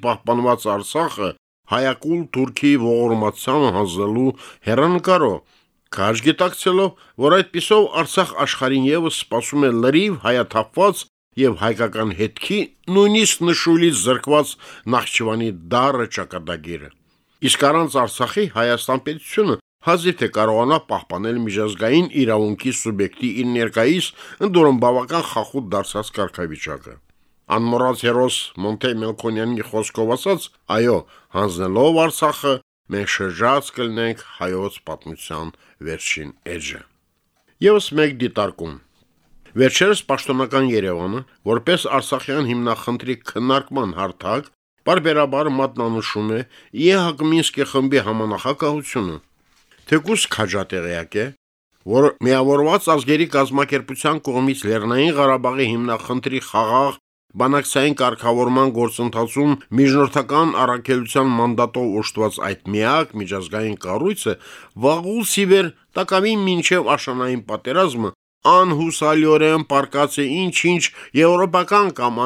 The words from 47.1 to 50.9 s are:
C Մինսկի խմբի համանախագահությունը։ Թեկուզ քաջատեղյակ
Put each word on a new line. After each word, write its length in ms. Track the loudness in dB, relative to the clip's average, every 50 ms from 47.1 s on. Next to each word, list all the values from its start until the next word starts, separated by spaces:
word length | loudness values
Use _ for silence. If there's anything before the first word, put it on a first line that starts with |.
| -2
C 140 | -2 0 2
Մինսկի 340 | 2 2 0 0 -2 -2 -4 -2
խմբի 300 | 0 0 2 2 2 2 2
համանախագահությունը։ 1120 | 0 -2 -2 -2 -4 -4 -4 -4 -4 -4 -2 -2 -4 -4 -4 -6 -6 -6 -4 -4 -4 -6 -10 -14 _ _ _ _ _ _ _ _ _ _ _ _ 0
Թեկուզ 320 | 0 0 2 0 -2 -2 -2 -2
քաջատեղյակ 840 | -2 -4 -4 -2 -2 -4 -4 -6 -6 -6 -6 -6